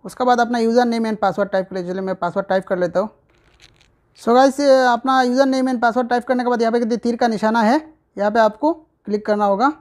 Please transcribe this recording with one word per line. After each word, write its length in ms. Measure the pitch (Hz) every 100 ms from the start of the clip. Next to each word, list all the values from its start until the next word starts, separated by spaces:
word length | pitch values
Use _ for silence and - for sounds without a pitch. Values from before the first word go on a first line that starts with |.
| 202
उसके 180 | -
बाद 160 | 254 240
अपना 180 | 233 240
यूजर 280 | 226 233 240
नेम 220 | 233 226
and 120 | 214
password 320 | 196 185 196
टाइप 180 | 190 185
कर 60 | 190
लीजिए। 160 | 175
चलिए 100 | 185
मैं 140 | 190 185
पासवर्ड 320 | 175 196 196
टाइप 200 | 190 185
कर 100 | 185
लेता 220 | 180 185
हूँ। 100 | 208 _ _ _ _ _ - _ _ _ _ _
So 140 | -
गाइस, 280 | 247 269 269
अपना 600 | 285 262 254 233 269 262
यूजर 240 | 247 247 269
नेम 260 | 262 262
and 100 | 254
password 280 | 233 226 240
टाइप 160 | 247 240
करने 180 | 254
के 60 | 247
बाद 120 | 247
यहाँ 100 | 226
पे 80 | 233
देखिए 180 | 233 233
तीर 180 | 240 240
का 120 | 240
निशाना 340 | 220 220 226
है, 320 | 214 285 311 _ _ -
यहाँ 140 | 202
पे 80 | 220
आपको 340 | 220 214 294
क्लिक 520 | 330 _ _ - 208 208
करना 200 | 208 208
होगा। 260 | 196 262 302